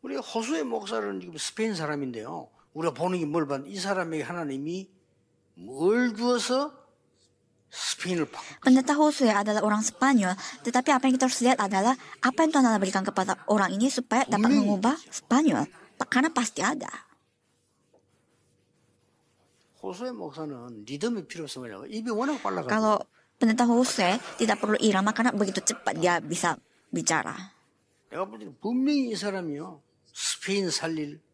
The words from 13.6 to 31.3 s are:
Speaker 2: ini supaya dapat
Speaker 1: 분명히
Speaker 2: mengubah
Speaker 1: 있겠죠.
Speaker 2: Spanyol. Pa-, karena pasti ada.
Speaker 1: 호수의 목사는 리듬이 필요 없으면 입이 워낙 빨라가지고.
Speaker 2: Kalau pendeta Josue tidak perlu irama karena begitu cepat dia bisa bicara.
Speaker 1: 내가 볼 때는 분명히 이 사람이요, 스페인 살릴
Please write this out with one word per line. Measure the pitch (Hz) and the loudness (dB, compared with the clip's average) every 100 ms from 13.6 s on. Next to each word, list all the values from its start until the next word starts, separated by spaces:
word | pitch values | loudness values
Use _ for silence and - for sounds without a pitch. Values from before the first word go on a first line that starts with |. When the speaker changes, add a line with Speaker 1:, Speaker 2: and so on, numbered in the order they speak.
| 190 | 2
Speaker 2:
ini | 190 254 | 2 0
supaya | 269 247 226 262 | 0 0 0 2
dapat | 214 220 | 2 4
Speaker 1:
분명히 | 269 208 | 4 4
Speaker 2:
mengubah | 202 220 311 | 2 2 0
Speaker 1:
있겠죠. | - - | -6 -14
Speaker 2:
Spanyol. | _ 247 311 131 139 - - _ | _ 4 4 2 -2 -8 -20 _
Pa-, | - | 0
karena | 247 302 | 2 2
pasti | 294 233 - | 2 -2 -2
ada. | 190 285 - - - _ _ _ _ _ _ _ _ _ _ _ _ _ _ _ _ _ _ _ _ _ _ _ _ _ _ _ | -2 -2 -8 -14 -18 _ _ _ _ _ _ _ _ _ _ _ _ _ _ _ _ _ _ _ _ _ _ _ _ _ _ _
Speaker 1:
호수의 | 190 185 254 | -12 -10 -10
목사는 | 233 165 139 156 131 120 113 | -10 -12 -12 -12 -12 -14 -16
리듬이 | 107 143 220 226 160 | -12 -6 -4 -4 -8
필요 | 170 151 | -12 -10
없으면 | - 127 98 127 | -10 -12 -12 -10
입이 | 220 226 | -8 -4
워낙 | 214 269 285 | -2 -2 -2
빨라가지고. | 196 185 143 | -4 -4 -2
Speaker 2:
Kalau | 214 220 208 - _ _ _ | 0 2 0 -2 _ _ _
pendeta | 226 220 | 2 4
Josue | 240 240 254 - 180 214 - - | 4 6 4 2 2 2 -4 -4
tidak | 220 208 | 0 0
perlu | 208 214 | 0 2
irama | 220 190 202 | 4 4 2
karena | 214 240 | 2 0
begitu | 208 202 - | 2 -2 0
cepat | - - - | -2 -2 -4
dia | 160 175 175 | 0 2 2
bisa | 151 165 175 165 _ _ _ | -2 -2 -2 -2 _ _ _
bicara. | 175 - 160 80 160 190 _ _ _ _ _ _ | -4 0 0 -2 -8 -14 _ _ _ _ _ _
Speaker 1:
내가 | 156 196 | -8 -8
볼 | 220 | -8
때는 | 208 127 | -16 -10
분명히 | 202 247 269 294 254 | -4 0 2 2 0
이 | 214 | -2
사람이요, | 202 190 170 143 175 156 _ _ _ | -4 -4 -6 -8 -10 -16 _ _ _
스페인 | - - - - 202 185 | -8 -6 -6 -2 -2 0
살릴 | - 165 160 147 156 _ | -2 -4 -4 -6 -10 _